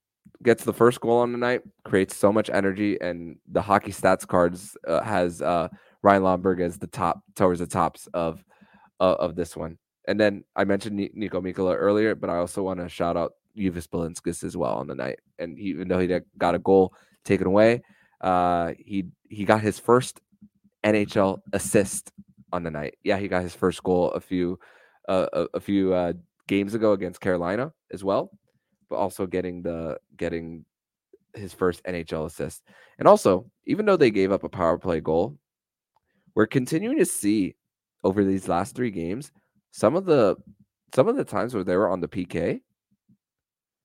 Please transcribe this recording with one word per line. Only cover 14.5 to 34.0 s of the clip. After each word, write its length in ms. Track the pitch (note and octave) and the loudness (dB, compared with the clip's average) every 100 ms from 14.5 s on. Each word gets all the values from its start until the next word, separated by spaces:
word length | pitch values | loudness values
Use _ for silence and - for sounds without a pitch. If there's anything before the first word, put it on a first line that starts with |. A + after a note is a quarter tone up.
| F2 | -4
well 180 | C2 G#1 | -4 -4
on 100 | C#2+ | -6
the 80 | |
night. 240 | C2 B1+ - _ - | -8 -8 -8 _ -14
And 200 | E2+ D#2 | -12 -8
he, 120 | G2+ | -8
even 180 | D#2 F2+ | -6 -2
though 100 | F#2 | 0
he 80 | F2+ | 0
did, 180 | F2+ - - | -2 -6 -4
got 160 | E2+ | -2
a 40 | F2 | 0
goal 360 | F#2 F#2+ F#2 - _ _ | 4 4 4 0 _ _
taken 220 | - G2 F#2 | 0 0 4
away, 360 | G2 A2 A#2+ - _ _ _ | 6 6 4 -4 _ _ _
uh, 520 | F#2 F2+ F2 F2 E2 - | 0 2 2 0 -2 -6
he, 280 | - G2+ F2+ - _ | -8 -6 -6 -12 _
he 160 | G#2+ | -4
got 160 | G2 G#2+ | 4 4
his 180 | G#2+ - | 4 -2
first 420 | - B2 C3 - _ _ - _ _ _ | 4 4 4 -8 _ _ -20 _ _ _
N 100 | G#2+ | 0
H 220 | G#2+ G2+ A2 | 2 0 0
L 260 | F#2+ F#2 - | 0 -2 -6
assist 600 | G2+ - A2 G2 - - - - _ _ | -6 0 2 2 -4 -12 -20 -20 _ _
on 100 | F2 | -6
the 80 | E2+ | -6
night. 260 | D#2 D2 - | -6 -8 -6
Yeah, 160 | - G2 | -2 -2
he 100 | G2+ | 0
got 140 | F2+ | -2
his 120 | F2+ | -2
first 280 | - F#2 E2 | 0 -2 0
goal 280 | F#2 F2+ F2 | 0 2 2
a 80 | - | -2
few, 380 | - F#2 F2 F2+ - _ _ _ - | -4 -2 -2 -4 -12 _ _ _ -2
uh, 180 | F#2+ F2 | 0 0
a, 140 | - E2+ | -2 -4
a 60 | F#2+ | -6
few, 320 | - G2 F#2+ | -2 0 2
uh, 200 | F2+ F2 F2 - _ - | 2 0 -4 -12 _ -2
games 280 | G2 G2+ | -2 0
ago 180 | A2 A2 | 0 2
against 280 | G2 F2+ F2+ | 2 -2 -6
Carolina 520 | G2 F2+ F2 G#2 C#3+ - _ | -2 -2 -2 -4 -6 -10 _
as 120 | F#2+ | -6
well, 260 | F#2+ B2 F#3+ - _ _ _ _ _ | -2 -2 -2 -12 _ _ _ _ _
but 80 | - | -4
also 300 | F#2+ - F#2+ | -4 -4 -4
getting 360 | F#2 F2+ F2+ | -4 -4 -6
the, 360 | F2 E2 D#2+ - - C#2+ | -8 -6 -8 -10 -14 -8
getting 480 | E2+ E2+ E2 E2 - _ _ _ _ _ _ | -6 -6 -8 -14 -18 _ _ _ _ _ _
his 180 | - G2 | -16 -16
first 300 | - F#2 E2+ | -2 -2 -2
N 120 | - F2+ | -6 -8
H 160 | E2 | -6
L 140 | E2 D#2 | -6 -8
assist. 360 | - C#2 - - _ _ - | -8 -10 -10 -20 _ _ 2
And 100 | E3 | 6
also, 420 | G#3 A2+ F2+ - _ | 6 6 2 0 _
even 200 | - D#3+ | -6 -2
though 120 | G#3+ | 2
they 140 | F#3 | 4